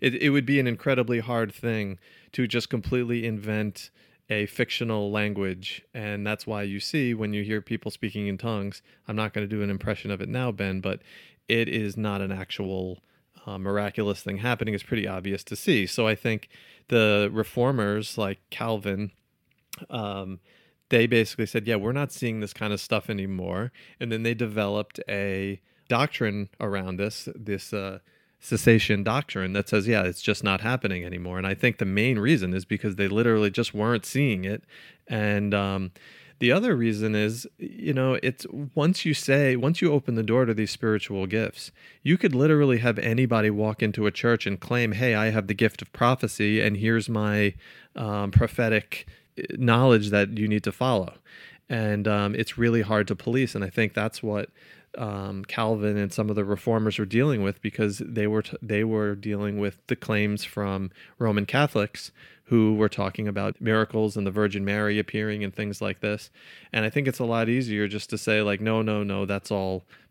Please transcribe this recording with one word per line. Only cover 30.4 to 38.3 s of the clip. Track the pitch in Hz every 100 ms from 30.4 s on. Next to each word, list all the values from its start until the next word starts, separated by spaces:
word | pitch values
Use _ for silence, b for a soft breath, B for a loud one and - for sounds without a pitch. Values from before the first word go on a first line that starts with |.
not | 101 95
happening | 107 127 101 90
anymore." | 87 90 90 92
And | 95
I |
think | 98 123 -
the |
main | 95 101 120 113
reason | 113 151 92
is | 92
because | 90 104 107 92
they | 98
literally | 104 117 110 104
just | 98 117
weren't | 104 107 117
seeing | - 131 143 95
it. | 95 107 - B B B -
And, | 110 107 104 104
um, | 101 98 98 92 B B B B B
the | 120
other | 160 240 139
reason | 117 104 110
is, | 107 107 120 - -
you | - - 160
know, | 131 131 127
it's | 127